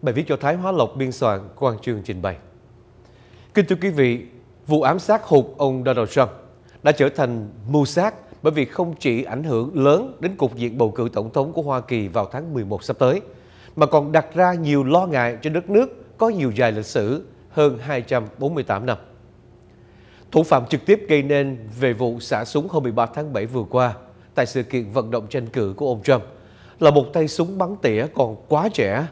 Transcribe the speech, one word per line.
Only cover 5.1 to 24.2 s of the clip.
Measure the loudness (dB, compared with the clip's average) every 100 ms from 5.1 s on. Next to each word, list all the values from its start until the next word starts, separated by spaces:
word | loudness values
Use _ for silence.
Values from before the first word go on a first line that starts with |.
| 0
hụt | 6 4 4 -2
ông | -2 0
Donald | 0 0 0
Trump | 2 0 0 -20 -20 -20 -2
đã | 2
trở | 4 2
thành | 2 -2 -2 -8 -12 -2
mưu | 0
sát | 2 2 0 -2 -20 -2
bởi | -2
vì | 0
không | -4 -2 -4 -2
chỉ | -2 -2
ảnh | -2 -6
hưởng | -2 -2 -2 2
lớn | 4 4 0 -6
đến | -8 -2
cục | -2 -2
diện | -6 0
bầu | 0
cử | 0 -4
tổng | -4 -4
thống | -2 -2
của | -4
Hoa | -4 -4
Kỳ | -2 -4 -2
vào | -2 -4
tháng | -6 -8
mười | -6
một | -6 -8
sắp | -6 0
tới, | 2 0 -4 -20 -20 -20 -16 0
mà | 4
còn | 4 4
đặt | 0 0
ra | 2 2
nhiều | 2 0 2
lo | 4 4 4
ngại | 0 0 -2
cho | -4
đất | -4 2
nước | 2 2 -4 -20 -2
có | 0
nhiều | 2 -2
dài | 2 0
lịch | 0 -4
sử | -2 0 -2 -6 -20 -10
hơn | 2 2 2
hai | -6 -6
trăm | -2 -2 -4 -4
bốn | -4
mươi | -2
tám | -2 -2 -2
năm. | -6 -8 -20 -20 -20 -20 -20 -20 -20 -20 -20 -20 -20 0
Thủ | 2
phạm | 4 2 2
trực | -4 2
tiếp | 2 4
gây | 0
nên | 2 0 0 -4 -12 -2
về | 0
vụ | 0 -2 -4
xả | -4 -4
súng | -2 -4 -2
hôm | -2
mười | -2
ba | 0 -2
tháng | -2 -6
bảy | -4 -4
vừa | -6 -2
qua | 0 0 -2 -16 -20